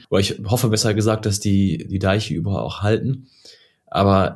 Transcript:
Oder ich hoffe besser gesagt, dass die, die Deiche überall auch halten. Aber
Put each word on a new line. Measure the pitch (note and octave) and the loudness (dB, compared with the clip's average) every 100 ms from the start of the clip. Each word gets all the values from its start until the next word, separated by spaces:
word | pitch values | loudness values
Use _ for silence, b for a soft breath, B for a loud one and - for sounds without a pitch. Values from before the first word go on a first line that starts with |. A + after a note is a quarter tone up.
| B | B
Oder | G2 | 0
ich | G2+ - G2+ | 0 -4 -2
hoffe | B2 A#2 | 0 2
besser | G#2+ A2+ G#2 | 2 0 2
gesagt, | A2 A2 G#2+ | 0 0 -2
dass | G2 | -2
die, | G#2 G2 G2 D#2+ - | 2 2 2 -2 -4
die | F#2+ | -2
Deiche | F#2+ G#2 - | 0 0 -2
überall | - G2+ D#2 | -4 -2 -4
auch | A#1 - | -6 -4
halten. | G#2 A2+ B2+ C3+ B B B B B B _ | 0 0 0 -4 B B B B B B _
Aber | - G2 G2 F2+ | 0 4 4 2